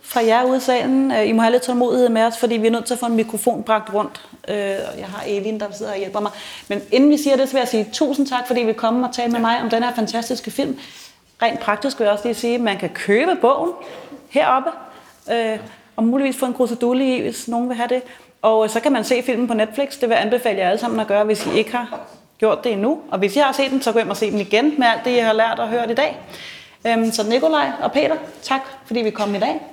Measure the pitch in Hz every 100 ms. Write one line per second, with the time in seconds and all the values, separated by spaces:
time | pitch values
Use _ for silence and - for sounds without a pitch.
0 | - 247 226 233 254 262 262 247 247 262
1 | 269 233 214 226 226 247 247 247 247 254
2 | 247 226 226 226 233 226 220 233 226 240
3 | 240 226 220 208 - 220 220 214 208 202
4 | 208 - - - - 208 202 196 - -
5 | 190 202 - 202 202 220 208 196 214 196
6 | 190 208 202 - - - - 202 202 254
7 | 294 294 285 262 269 262 247 220 214 -
8 | 294 269 269 247 247 240 226 220 226 240
9 | 247 247 240 240 226 240 233 226 240 240
10 | 214 233 226 240 - - 170 - - -
11 | - _ _ _ 233 240 - 208 277 262
12 | 208 208 240 220 240 240 226 185 180 -
13 | - 214 330 359 233 285 339 - - -
14 | - - - 269 - 262 285 - - -
15 | - _ - 233 220 214 214 - _ -
16 | 226 262 277 254 254 240 240 240 240 254
17 | 269 254 - 226 - 233 247 233 240 254
18 | 254 - - _ 220 220 214 226 285 254
19 | 214 247 247 233 240 226 214 220 277 -
20 | 240 226 214 240 240 196 180 202 240 226
21 | 214 202 214 208 - - 214 247 233 -
22 | - - _ _ 220 170 247 202 220 320
23 | - 190 196 233 277 269 269 262 247 226
24 | 202 202 214 208 190 214 294 294 240 226
25 | 247 247 226 220 226 226 226 233 226 233
26 | 302 - - - - - - _ 233 226
27 | 226 220 214 240 311 302 269 - - 277
28 | 302 311 - - - 269 - - - 226
29 | 220 214 208 202 233 311 -